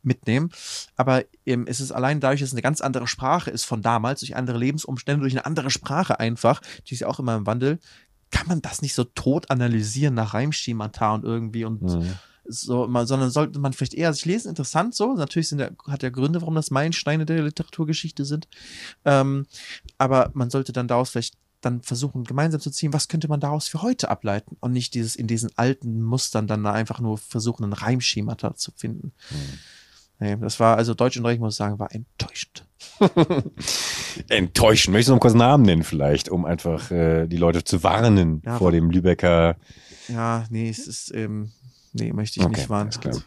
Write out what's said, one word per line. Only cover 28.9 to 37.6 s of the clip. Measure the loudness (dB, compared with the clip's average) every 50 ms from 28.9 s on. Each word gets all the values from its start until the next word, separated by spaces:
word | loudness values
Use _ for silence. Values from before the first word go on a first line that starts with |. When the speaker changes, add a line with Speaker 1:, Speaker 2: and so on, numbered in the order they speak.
| -8 -10 -12 -14 -14 _ -16 -12
Speaker 2:
Mhm. | -10 -8 -8 -10 -12 -14 -18 -20 -20 -20 -20 _ _ -20 _ _ _ -6
Speaker 1:
Nee, | -4 -4 -2 -2
das | -4 -4 0 4
war, | 6 6 6
also | 6 4 2 2
Deutsch | 2 2 0 0
und | 0 -2
Recht, | -2 0 0
muss | -2 -4 -4
ich | -2
sagen, | -4 -4 -4 -4
war | -8 -8 -10
enttäuschend. | -12 -14 -12 _ -10 -8 -8 -8 -10 -12 -12 -14 -20 -20 _ _ _ -20 -16 0 4
Speaker 2:
<laughs> | 4 4 6 6 4 4 2 0 -2 -4 -6 -8 -6 -4 -4 -4 -4 -4 -6 -6 -8 -8 -10 -10 -4 0
Enttäuschend. | 2 2 2 2 2 6 6 8 8 6 6 6 6
Möchtest | 6 6 8
du | 8
noch | 8
kurz | 8 8 8
Namen | 8 8 8 8 8 8
nennen | 8 8 6 4
vielleicht, | 2 0 0 2 4 2 2 0 -2
um | -2 -2 0
einfach, | 0 -2 -2 -2 -2 -2 -2 -4 -2
äh, | 0 2 2 4 4 2 2
die | 0 0
Leute | 2 4 4 4 2